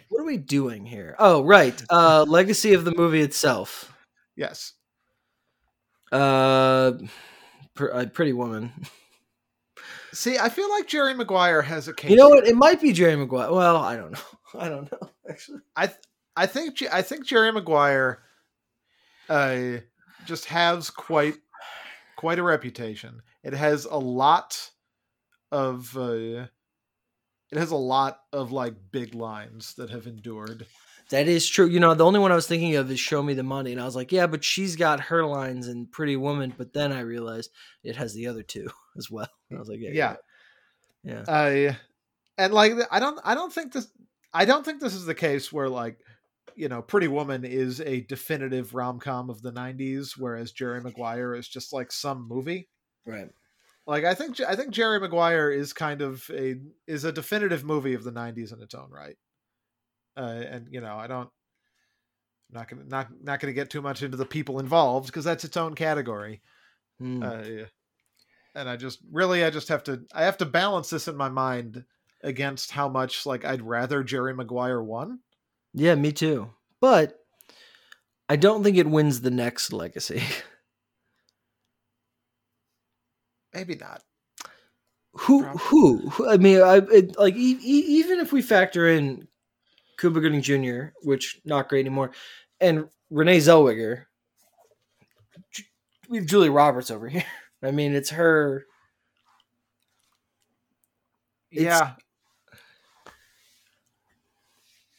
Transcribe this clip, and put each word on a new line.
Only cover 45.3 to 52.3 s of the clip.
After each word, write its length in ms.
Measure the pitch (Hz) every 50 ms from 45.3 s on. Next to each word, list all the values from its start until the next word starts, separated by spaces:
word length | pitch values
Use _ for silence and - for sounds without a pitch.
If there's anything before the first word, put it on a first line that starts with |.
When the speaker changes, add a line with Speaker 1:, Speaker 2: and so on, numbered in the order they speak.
| 143 139 - -
Speaker 2:
where, 160 | 151 147 139 131
like, 300 | 127 123 120 117 - _ _ _ 113 _ _ _ _ _ _ - _
you 140 | - 160 135
know, 120 | 127 120
Pretty 260 | 110 - - 202 175 151
Woman 360 | 139 147 147 139 135 127 127
is 380 | 123 127 131 131 127 127 139
a 200 | 160 147 131 127
definitive 720 | 113 - 135 127 - - 160 143 135 131 127 127 123 107 120
rom-com 540 | 127 123 127 127 120 - 143 131 123 127 127
of 120 | 120 107
the 100 | 117 127
nineties, 640 | 117 123 123 127 131 127 135 135 135 139 139 131 - -
whereas 340 | 131 123 117 117 117 113
Jerry 280 | - - 131 123 120 123
Maguire 560 | 120 123 110 120 120 113 117 123 123 123 120
is 120 | 120 120 -
just, 260 | - 131 - - -
like, 180 | 131 123 -
some 360 | - - - 143 135 127 120
movie. 420 | 117